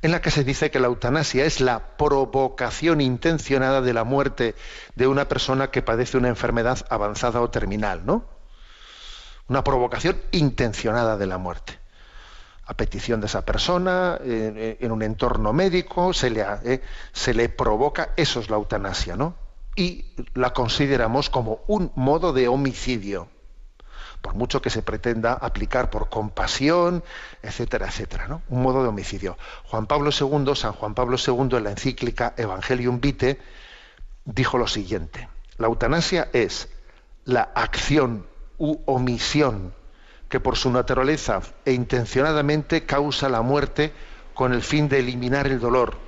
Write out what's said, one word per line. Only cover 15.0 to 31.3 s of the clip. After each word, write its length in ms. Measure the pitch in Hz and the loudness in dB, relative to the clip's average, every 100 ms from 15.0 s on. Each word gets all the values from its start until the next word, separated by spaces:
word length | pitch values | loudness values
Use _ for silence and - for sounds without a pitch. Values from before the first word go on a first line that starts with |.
entorno 480 | 110 110 123 113 107 | -2 0 0 2 2
médico, 640 | 131 190 180 - - 180 | 4 4 2 -2 0 0
se 160 | 180 127 | 2 0
le 120 | 110 | 0
ha-, 200 | 101 104 | -2 -2
eh, 180 | 120 131 - - - | -2 -2 -2 -12 -12
se 220 | - - | -4 0
le 160 | 113 120 | 2 0
provoca, 640 | - 117 107 143 - 170 - | 2 0 2 2 0 -2 0
eso 240 | 151 127 | 0 0
es 100 | 107 | -2
la 60 | 107 | -2
eutanasia, 640 | 104 107 98 95 - 90 | 0 -2 -2 -4 -4 -2
¿no? 180 | 151 180 - - - - | -4 -4 -14 -14 -10 -2
Y 300 | 180 175 - - - - | -2 -2 -10 -10 -8 0
la 180 | 123 | 0
consideramos 760 | - 120 - 143 135 113 123 143 | 2 0 2 2 4 2 2 0
como 300 | 131 113 110 - | 0 -2 -4 0
un 240 | 208 170 - | 0 0 0
modo 360 | 131 160 175 | 2 4 4
de 160 | 127 123 | 4 4
homicidio, 800 | 131 139 120 - 120 101 98 85 - - - - - - - - - | 4 2 -2 -4 -4 -4 -6 -8 -18 -20 -20 -20 -20 -18 -16 -14 -10
por 140 | - 95 | -6 -2
mucho 260 | 123 139 | 0 0
que 80 | 123 | 0
se 140 | 110 | -2
pretenda 500 | 107 104 120 113 113 | -4 -2 -2 0 0
aplicar 560 | 127 120 - 113 127 120 | 0 -2 -2 0 0 0
por 180 | 135 - | 0 -2
compasión, 960 | 113 107 - 117 - 139 175 175 175 - - - - | -2 -4 -2 -2 0 2 4 4 0 -6 -14 -16 -14
etcétera, 440 | 110 - 117 117 98 | -12 -6 -4 -2 -4
etcétera, 420 | - 107 - - | -6 -6 -6 -6
¿no? 120 | 160 - | -6 -4
Un 140 | 123 | 0
modo 220 | 127 131 | 2 2
de 40 | 127 | 0
homicidio. 500 | 104 90 98 95 90 - - - | -2 -6 -6 -6 -8 -14 -16 -6
Juan 200 | 110 110 | -6 0
Pablo 280 | 147 147 | 0 2
segundo, 420 | 139 139 147 139 139 | 0 2 2 2 0
San 160 | 113 | -2
Juan 220 | 101 107 | -4 -6
Pablo 240 | 104 123 123 | -2 0 0
segundo, 400 | - | 2